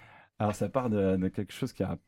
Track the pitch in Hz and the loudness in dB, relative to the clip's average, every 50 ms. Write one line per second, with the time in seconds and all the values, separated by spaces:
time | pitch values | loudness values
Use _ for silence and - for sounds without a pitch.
0 | - - - - - _ _ - 110 107 104 - 104 98 - 135 127 120 107 101 | -20 -20 -20 -20 -20 _ _ -2 0 0 0 0 -2 -2 0 0 0 2 2 2
1 | 95 95 95 92 92 92 - - 101 - - - 135 127 - - 98 92 92 - | 4 4 2 2 0 0 -2 -4 -6 -6 -6 -6 -6 -6 -4 -4 -4 -4 -4 -6
2 | - | -10